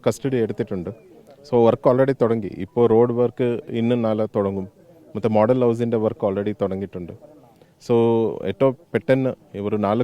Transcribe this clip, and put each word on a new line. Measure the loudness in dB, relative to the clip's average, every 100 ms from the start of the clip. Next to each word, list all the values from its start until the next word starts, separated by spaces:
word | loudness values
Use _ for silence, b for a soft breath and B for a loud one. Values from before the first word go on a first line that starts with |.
| -4
കസ്റ്റഡി | -2 -4 -2
എടുത്തിട്ടുണ്ട്. | -2 -4 -6 -6 -8 -12 -20 -20 -20 -20 -2
So, | 4 4
വർക്ക് | 4 2
already | 2 2 2
തുടങ്ങി. | 0 0 -4 -8
ഇപ്പോൾ | -6 0 4
റോഡ് | 4 2
വർക്ക് | 2 -2 -2 -4 -4 -6
ഇന്നും | -4 -2 0
നാളെ | -2 -2 -2
തുടങ്ങും. | -2 -2 -4 -10 _ _ -20 -14 -4
മറ്റേ | 0
മോഡൽ | 2 4 4
ഹൗസിന്റെ | 2 0 -2 0
വർക്ക് | -2 -2 -4
already | -2 -4 -4
തുടങ്ങിയിട്ടുണ്ട്. | -4 -4 -8 -10 -14 -16 -20 -20 b b b b -2
So, | 2 2 2 -2 -4 -8
ഏറ്റവും | 0 0 0 _
പെട്ടെന്ന് | -6 0 0 0 -6 _ -8
ഒരു | -4 -2
നാല് | 0 0